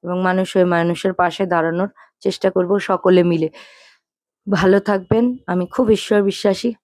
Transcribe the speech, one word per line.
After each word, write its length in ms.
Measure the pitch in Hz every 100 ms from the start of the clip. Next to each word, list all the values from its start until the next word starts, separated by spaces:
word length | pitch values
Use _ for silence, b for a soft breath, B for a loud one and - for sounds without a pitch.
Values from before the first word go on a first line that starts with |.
এবং 180 | 175 180
মানুষ 340 | 185 185 185 190
হয়ে 100 | 180
মানুষের 480 | 170 170 165 196
পাশে 320 | 180 175 165 190
দাঁড়ানোর 440 | 170 160 170 196 b b _
চেষ্টা 300 | 196 - 196
করব 300 | 185 180 202
সকলে 440 | - 185 185 185
মিলে। 260 | 175 165 156 B B B B B _ _ _ _ -
ভালো 300 | 202 185 196
থাকবেন, 560 | 202 196 185 226 247 247 -
আমি 180 | 180 175
খুব 260 | - 233
ঈশ্বর 320 | 208 - 208
বিশ্বাসী। 500 | 196 185 208 190 240 226